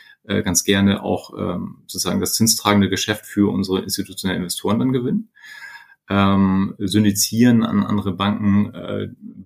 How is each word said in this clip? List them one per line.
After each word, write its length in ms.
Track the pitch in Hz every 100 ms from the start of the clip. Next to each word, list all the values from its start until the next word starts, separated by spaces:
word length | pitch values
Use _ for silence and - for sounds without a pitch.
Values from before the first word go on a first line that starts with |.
| - _
äh, 200 | - 98
ganz 220 | 98 -
gerne 380 | - 98 98 98
auch, 320 | 95 90 - -
ähm, 440 | 95 90 95 - -
sozusagen 320 | 98 90 95
das 120 | 90
zinstragende 540 | - 113 - 104 104 95
Geschäft 380 | 92 - 107 -
für 260 | - 98
unsere 280 | 98 92 95
institutionellen 600 | 95 - 98 92 95 92
Investoren 380 | 87 - 98 110
dann 140 | 127
gewinnen. 360 | 131 120 208 - _ - - - - - _ -
Ähm, 680 | 98 98 98 98 95 98 -
syndizieren 840 | 98 104 104 101 - 110 123 117
an 200 | 110 101
andere 300 | 98 104 101
Banken, 580 | 90 101 104 104 101 101
äh, 360 | 92 92 101 101 - - -